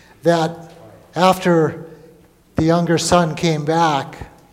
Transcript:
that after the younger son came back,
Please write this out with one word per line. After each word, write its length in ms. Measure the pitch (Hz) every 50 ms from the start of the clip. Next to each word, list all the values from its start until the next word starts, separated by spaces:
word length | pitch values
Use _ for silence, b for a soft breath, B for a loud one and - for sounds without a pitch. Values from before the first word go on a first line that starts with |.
| b b b b
that 500 | - 170 170 165 160 165 - - - - - - - - - - - - -
after 760 | 156 180 190 185 - - 180 170 165 156 139 - - - - - - - - - _ _ _ _ _ _ _ -
the 100 | - 160
younger 340 | 160 170 175 170 170 165 151
son 360 | - - 180 175 170 156 143
came 300 | - 180 165 156 151 147
back, 640 | 156 160 170 170 156 143 135 - - - - - - - - _ _